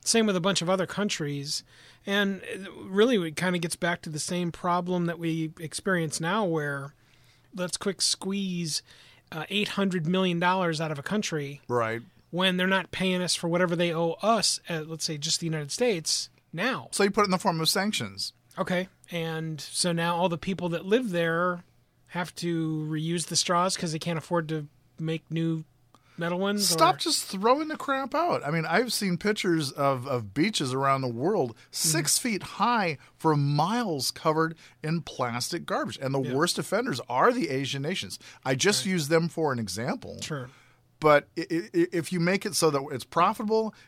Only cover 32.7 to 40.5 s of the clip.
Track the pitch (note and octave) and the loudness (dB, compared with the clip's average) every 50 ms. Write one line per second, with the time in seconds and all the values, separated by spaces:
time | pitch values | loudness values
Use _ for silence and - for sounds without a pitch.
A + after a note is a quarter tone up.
32.7 | B3 A3+ G3 E3+ D3 - - - - - - D#3+ D#3 C#3+ C#3 C#3+ D3 D3 D#3 F3+ | 4 2 2 0 -2 -4 -8 -16 -10 -2 2 4 4 4 4 4 4 2 2 2
33.7 | A3 B3 A#3+ G3+ D#3+ C#3 B2 - - - - D#3+ D#3 D#3+ D#3+ E3 E3 - - - | 2 0 0 0 -2 -2 -2 -4 -4 -2 0 2 2 2 2 0 -2 -8 -16 -20
34.7 | - _ - D#3 E3 E3+ C#3+ - - - C3 A#2+ A2+ A#2+ B2 - - E3+ - - | -16 _ -4 -2 -2 -2 -2 -4 -4 -4 -2 -2 -2 -2 -4 -4 -6 -6 -6 -4
35.7 | F#3+ C4 D4+ G#3 A2+ - C3+ C3 C3+ C#3 C3 C3 B2+ C3+ E3 F3 - - B2+ - | -2 -2 -2 -4 -6 -6 -4 -2 0 0 0 0 0 0 0 0 -2 -4 -4 -2
36.7 | F#3 G#3 B3 C4 D3 A#2 A#2 - B2 B2 D#3+ A3+ B3 A#3+ G3+ - B2+ C3+ C#3 A2+ | -2 -2 0 -2 -4 -4 -4 -2 2 4 4 4 4 4 0 -2 -2 -2 -2 -2
37.7 | C3+ C#3 C#3 D#3 F#3+ - - F#2+ - - - - - - - C3 C3+ B2+ - G3 | -4 -4 -4 -4 -4 -4 -6 -8 -10 -14 -16 -18 -18 -6 -2 -2 0 2 2 2
38.7 | G#3 - - G3 F#3 F3 D3 C3+ E3 E3 E3 E3 - E3 D#3+ D3 C3 A#2+ A2+ G2 | 2 2 2 0 0 0 2 2 2 2 2 2 0 0 0 0 0 0 -2 -4
39.7 | F2 G#2 A#2 C#3 G3 - - F2+ F2 F2+ G2 - D#3+ C#3 B2 B2+ | -4 -4 -4 -4 -4 -6 -8 -12 -12 -10 -10 -8 -8 -8 -8 -10